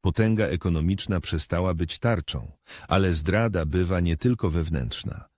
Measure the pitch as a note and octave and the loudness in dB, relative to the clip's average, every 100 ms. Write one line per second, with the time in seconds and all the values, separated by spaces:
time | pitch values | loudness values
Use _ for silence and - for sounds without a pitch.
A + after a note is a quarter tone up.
0 | F#2+ - A2 G#2+ G2 D#2+ F#2 D#2+ E2+ G2 | 0 2 2 4 0 0 0 2 2 0
1 | - F#2 - D#2+ - E2+ F#2 E2+ F2 - | -2 -4 -2 -4 -2 -2 0 -2 -4 -2
2 | A#2 G#2 - C2+ D2+ - - - - F#2+ | 0 0 -2 -8 -10 -18 -20 -20 0 2
3 | F#2+ E2 D#2 G2+ A#2 F2+ D#2 F2+ F2+ F#2 | 4 2 2 2 2 0 0 0 2 2
4 | F2 E2 B2 A#2+ F#2 E2 D#2+ D#2 B1 - | 2 2 2 2 0 0 0 -2 -2 -6
5 | - - - | -8 -10 -14